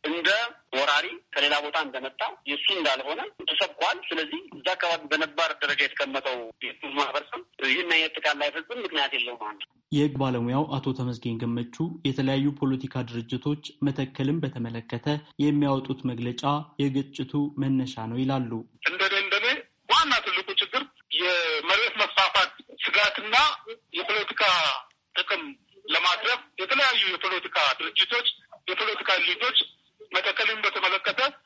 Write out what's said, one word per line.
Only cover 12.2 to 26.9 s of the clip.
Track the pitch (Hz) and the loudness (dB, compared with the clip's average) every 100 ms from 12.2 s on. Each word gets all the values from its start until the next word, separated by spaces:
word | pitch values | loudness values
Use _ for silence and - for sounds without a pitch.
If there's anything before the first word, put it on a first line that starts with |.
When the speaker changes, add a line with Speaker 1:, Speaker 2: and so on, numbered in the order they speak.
| 135 135 143 | 0 2 0
Speaker 2:
ፖለቲካ | 139 139 131 131 131 | 0 0 0 -2 -6
ድርጅቶች | 120 120 117 127 147 147 - - | -4 -6 -6 -4 -2 -4 -6 -2
መተከልን | 143 135 135 - 135 160 | -2 0 -4 -2 0 0
በተመለከተ | 139 131 117 117 - 120 147 147 - - | -2 -4 -6 -6 -6 -4 -2 -2 -6 2
የሚያወጡት | 147 147 143 135 131 131 | 4 4 4 2 0 -4
መግለጫ | 123 113 120 123 143 147 151 - | -4 -2 -4 -2 0 0 -4 -2
የግጭቱ | 139 135 139 - 135 147 143 143 | 0 0 -2 -8 -4 -2 -2 -2
መነሻ | 135 131 127 - 110 | 2 2 0 -6 -4
ነው | 120 | -2
ይላሉ። | 131 135 117 113 - _ 160 | 0 0 -2 -6 -8 _ -2
Speaker 3:
እንደኔ | 180 190 196 | 2 2 2
እንደኔ | 190 202 233 285 - _ - | 2 2 2 -2 -6 _ 4
ዋና | 262 311 233 | 4 6 2
ትልቁ | - - 392 381 | 2 -2 0 -2
ችግር | 403 262 285 _ _ - | 0 -4 -4 _ _ -2
የመሬት | - 175 - - 175 202 240 220 | 2 2 2 0 2 2 2 0
መስፋፋት | 202 - 190 202 180 - - - | 2 4 4 4 2 -2 -20 -8
ስጋትና | - 202 202 220 214 240 302 294 - 226 _ | 0 2 2 0 2 4 4 2 -12 -16 _
የፖለቲካ | - - 208 196 - 208 175 156 131 - _ _ | -6 -2 -2 -2 0 4 4 2 -2 -8 _ _
ጥቅም | - - 190 151 139 _ - | -6 -2 -4 -6 -14 _ -20
ለማትረፍ | - - - 175 220 247 - - | -2 2 2 2 0 -2 -4 -10
የተለያዩ | 190 - 269 | -2 2 4